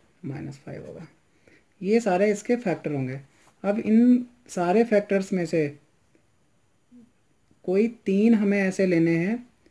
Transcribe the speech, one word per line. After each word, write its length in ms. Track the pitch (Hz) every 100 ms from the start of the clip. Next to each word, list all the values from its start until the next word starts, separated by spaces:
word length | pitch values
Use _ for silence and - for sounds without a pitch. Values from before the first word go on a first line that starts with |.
| _ _
माइनस 340 | - 131 143 139
फ़ाइव 280 | - - -
होगा। 220 | - 165 _ _ _ _ _ _ -
ये 180 | 185 226
सारे 320 | 226 180 208
इसके 240 | 208 - 240
factor 360 | 196 156 160
होंगे। 280 | 143 127 135 - _ _ _
अब 140 | 196 214
इन 480 | 214 220 247 247 - _ -
सारे 360 | - 175 208
factors 480 | 233 208 208 196 190
में 140 | 185 165
से 320 | 165 147 143 _ _ _ _ _ _ _ _ _ _ _ 247 226 _ _ _ _ _
कोई 260 | - 196 226
तीन 460 | - - 196 226
हमें 240 | 220 202 202
ऐसे 280 | 190 180 190
लेने 300 | 170 165 165
हैं 340 | 180 240 - _ _